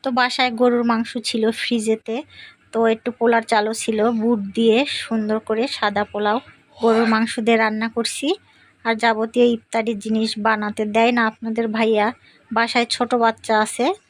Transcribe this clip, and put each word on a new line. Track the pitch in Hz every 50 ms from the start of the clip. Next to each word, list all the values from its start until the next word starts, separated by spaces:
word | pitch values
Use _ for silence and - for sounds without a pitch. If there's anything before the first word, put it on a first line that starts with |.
| -
তো | 269 247 254
বাসায় | 247 247 - - 262 254 233 220
গরুর | 247 247 240 240 233 233
মাংস | 233 220 233 - - 247 220 -
ছিল | - 226 220 220 226 -
ফ্রিজেতে, | - - 240 226 214 220 220 220 _ - 220 254 311 _ - - - - - _ _ _
তো | - 220 226 226 220
একটু | 220 _ 247 233
পোলার | _ 233 240 233 226 220 -
চালও | 233 208 208 220 226 - -
ছিল, | - 220 214 214 240 240 220
বুট | 214 233 240 208 196 196 190
দিয়ে | 226 226 226 214 240 285 285 - - -
সুন্দর | - 226 220 214 208 214 220 -
করে | - 220 220 240 277 -
সাদা | - 233 208 202 208 208 -
পোলাও | - 208 208 208 214 262 - - - _ _ _ _ -
গরুর | 233 226 220 226 233 220 220
মাংস | 220 233 226 - - 220
দিয়ে | 233 233 220 220
রান্না | 214 214 214 220 226 -
করছি। | 233 226 - - - - 285 392 415 _ _ _ _ _ _ _ _ _
আর | 233 226 220
যাবতীয় | 233 233 220 214 220 226 - 247 240 240 233
ইফতারি | 226 _ _ - 226 220 226 226 202 -
জিনিস | 220 220 220 226 220 - 220 208
বানাতে | 220 220 214 214 208 214 - 214 214 208
দেয় | 226 226 240 240
না | 240 226 220
আপনাদের | - _ - 226 220 233 226 220 214
ভাইয়া, | 220 226 220 226 208 208 226 247 _ _ - _ _ _ _
বাসায় | 233 220 233 226 - 247 240 233 -
ছোট | - 247 226 254 240 233
বাচ্চা | 226 220 - - - 220 214 214
আছে | 214 - - 240 311 392 - _